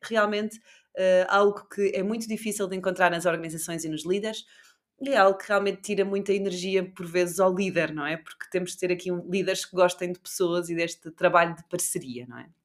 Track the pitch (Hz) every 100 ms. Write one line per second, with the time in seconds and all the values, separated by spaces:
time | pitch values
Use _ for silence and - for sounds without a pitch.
0 | - 220 208 208 214 214 _ - _ -
1 | 190 185 180 196 202 202 - - 196 -
2 | 190 226 220 220 220 202 190 190 190 180
3 | 175 170 175 160 165 160 - 165 160 156
4 | 165 202 214 214 - _ - _ _ -
5 | 269 254 196 190 - 202 202 190 - 196
6 | 196 196 202 196 196 180 185 190 180 -
7 | 175 175 175 165 190 185 190 170 156 156
8 | 147 160 - - - 185 180 - 180 175
9 | 185 175 175 190 185 185 - 180 180 180
10 | 180 180 - - 175 175 170 170 170 -
11 | 165 160 175 170 170 165 - 175 - 175
12 | 131 120 123 120 160 _